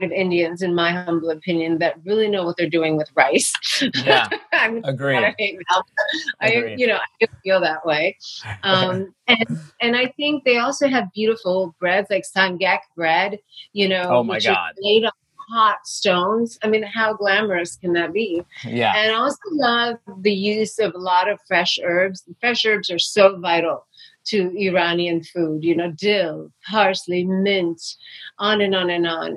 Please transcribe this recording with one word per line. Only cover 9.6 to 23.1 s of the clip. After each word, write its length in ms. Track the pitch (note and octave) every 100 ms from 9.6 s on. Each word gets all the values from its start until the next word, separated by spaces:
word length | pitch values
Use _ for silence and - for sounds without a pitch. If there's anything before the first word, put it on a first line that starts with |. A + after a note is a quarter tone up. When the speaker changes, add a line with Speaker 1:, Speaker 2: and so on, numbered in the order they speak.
| - -
Speaker 1:
and 140 | A#3+ A#3+
I 180 | B3+ -
think 280 | D4 D4
they 160 | C4 A#3+
also 280 | B3+ C4+ C#4
have 240 | B3+ F#3+
beautiful 640 | G#3 A3 A3 F#3 F#3 F3+ -
breads, 320 | F3+ F#3+ G3
like 120 | F#3+
sangak 580 | - F#3+ F#3+ F3 F#3 G3 - E3+
bread, 440 | E3 E3+ G3 G3+ _ - -
you 140 | G3+ F#3+
know, 140 | F#3 F3+
Speaker 2:
Oh 140 | B2
my 120 | A#2 G#2+
Speaker 1:
which 100 | -
Speaker 2:
God. 280 | G2 E2 G3
Speaker 1:
is 60 |
made 220 | G3+ A3 A3
on 60 | - _ - -
hot 380 | A3+ G#3+ - -
stones. 720 | - G3+ F3+ F#3 A3+ A#3 -
I 60 | A3
mean, 160 | A3
how 300 | G3+ A3 A3 G3+
glamorous 600 | G3+ G3 G#3+ F3 F3 -
can 160 | F3+
that 200 | E3+ E3
be? 300 | E3+ - E3+ - -
Speaker 2:
Yeah. 300 | A#2 A#2 A2 G#3+
Speaker 1:
And 160 | A3
I 40 | A3
also 240 | C4+ - G#4
love 480 | D4+ A#3+ A#3+ A#3+ A#3 - F#3+
the 120 | G3+
use 440 | G3 G#3 G#3+ G#3+ -
of 160 | G3+
a 60 | F3+
lot 280 | F#3 F3+ G3
of 120 | G3+ -
fresh 320 | F3+ F3+ -
herbs. 400 | F3 F3 F#3+ F#3 - -
Fresh 260 | A#3+ A#3 A3
herbs 260 | G#3 F#3
are 80 | E3+
so 400 | -